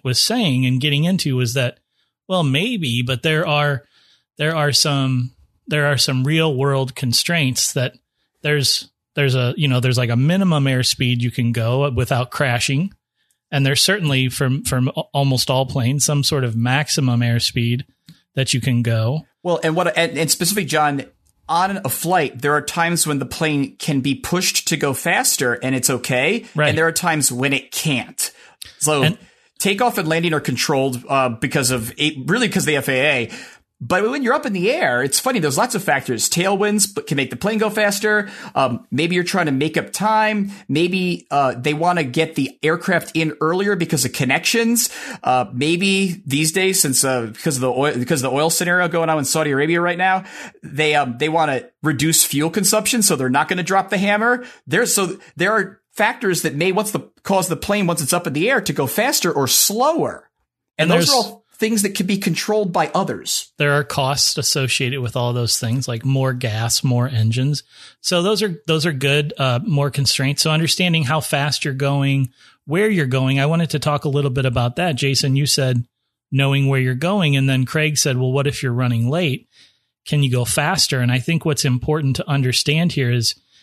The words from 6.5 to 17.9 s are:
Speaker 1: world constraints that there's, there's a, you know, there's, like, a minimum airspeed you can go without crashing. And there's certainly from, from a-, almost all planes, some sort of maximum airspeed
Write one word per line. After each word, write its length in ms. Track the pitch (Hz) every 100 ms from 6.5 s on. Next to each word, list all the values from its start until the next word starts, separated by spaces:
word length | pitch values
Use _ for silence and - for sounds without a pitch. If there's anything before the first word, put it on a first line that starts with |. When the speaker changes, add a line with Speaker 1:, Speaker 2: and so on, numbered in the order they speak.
| 131
Speaker 1:
world 400 | 139 139 131 -
constraints 760 | 127 117 - 170 135 123 -
that 200 | - 127 - _ _ _ _
there's, 480 | 151 147 127 - - _ _
there's 220 | - 139 127
a, 180 | 123 -
you 120 | 147
know, 100 | 127
there's, 200 | 127 123
like, 120 | 120
a 60 | 120
minimum 480 | 139 185 190 151
airspeed 560 | 139 127 127 - 123 123
you 100 | 120
can 220 | - 120
go 360 | 117 113 127 143
without 420 | 123 123 131 123
crashing. 600 | - 139 120 - 139 196 - _ _ _ _ _
And 120 | 143
there's 180 | 135 139
certainly 460 | - 202 160 131 127
from, 360 | - 135 135
from 240 | - 131 127
a-, 120 | - -
almost 360 | 143 139 127 -
all 180 | 131 135
planes, 380 | - 120 143
some 200 | - 143
sort 180 | 135 151
of 140 | 127 113
maximum 640 | 120 135 151 - 131 120
airspeed 640 | 120 117 - - 117 123 -